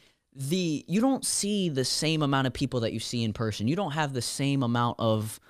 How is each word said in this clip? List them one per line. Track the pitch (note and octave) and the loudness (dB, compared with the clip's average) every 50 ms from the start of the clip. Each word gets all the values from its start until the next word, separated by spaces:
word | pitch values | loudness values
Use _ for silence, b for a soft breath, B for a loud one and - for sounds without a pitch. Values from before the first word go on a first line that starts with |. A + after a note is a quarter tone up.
| b b b b b b - | b b b b b b -12
the, | C3+ C3+ C#3 F3+ F#3 F3+ E3 D3+ - - | -8 -4 0 0 2 2 2 0 -2 -2
you | - E3+ A3 | 0 2 2
don't | B3 C4+ C4 - - | 4 2 2 0 0
see | - - - - G3+ G#3+ G3+ F#3 E3 | -2 -2 0 0 0 0 0 0 0
the | C#3 C3 B2+ | 0 0 0
same | - - - D#3 D#3 D#3+ D#3 | 0 0 0 0 0 2 2
amount | D3+ C#3 C#3 C3+ C3+ | 2 2 2 2 2
of | B2+ - | 0 0
people | - C#3+ B2+ - B2 | -2 -2 -2 0 -2
that | A2+ G#2 F#2 | -2 -2 -2
you | A2+ | -4
see | - - B2 A#2+ A#2 | -6 -4 -2 -2 -2
in | A2 G2 | -2 -2
person. | - A2+ A2 G2+ - G2+ | -2 -2 -2 -2 0 0
You | B2 E3 | 0 0
don't | G3+ G3+ D3+ | 0 -2 -2
have | C#3 D#3+ D3+ C#3 C3+ | 0 -2 -2 -2 -2
the | B2 | -4
same | - - - - C#3 C#3 C#3 C#3 B2+ | -4 -4 -4 -2 0 0 2 2 2
amount | A#2 A#2+ A#2+ A#2+ A#2+ - - | 2 2 2 2 0 0 0
of | A#2 A2 A2 G#2+ G#2+ A2 - - b | 2 2 2 2 0 -4 -8 -12 b